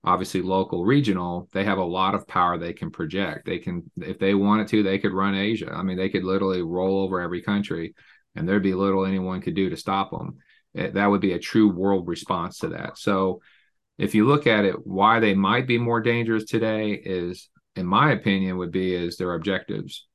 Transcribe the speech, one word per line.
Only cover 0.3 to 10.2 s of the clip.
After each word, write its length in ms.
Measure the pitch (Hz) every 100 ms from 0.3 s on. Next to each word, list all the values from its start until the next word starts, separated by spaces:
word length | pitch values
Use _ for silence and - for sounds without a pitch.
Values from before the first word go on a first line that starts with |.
| 95
local, 420 | 90 95 92 90
regional, 640 | 92 143 127 92 87 87 92
they 120 | 98
have 140 | 101 95
a 60 |
lot 300 | 90 90 95
of 120 | 101 -
power 320 | 92 87 87
they 140 | 85
can 180 | 87 82
project. 560 | - 82 92 95 - -
They 120 | 90
can, 320 | - 87 82 -
if 200 | 87 92
they 160 | 98
wanted 340 | 98 101 107 104
to, 140 | 107
they 160 | 98 98
could 140 | 101
run 220 | 92 98
Asia. 380 | 98 101 110 -
I 100 | -
mean, 140 | 92 92
they 120 | 95
could 160 | 92
literally 380 | 92 95 95 92
roll 380 | 82 87 95 98
over 200 | 95 92
every 220 | 87 90
country, 520 | 92 101 101 82 82 - _ _ _
and 140 | - 82
there'd 140 | 101
be 120 | 98
little 300 | 92 98 95
anyone 360 | 95 95 92 92
could 140 | 95
do 160 | 85 95
to 60 | 87
stop 360 | - 98 92
'em. 240 | 85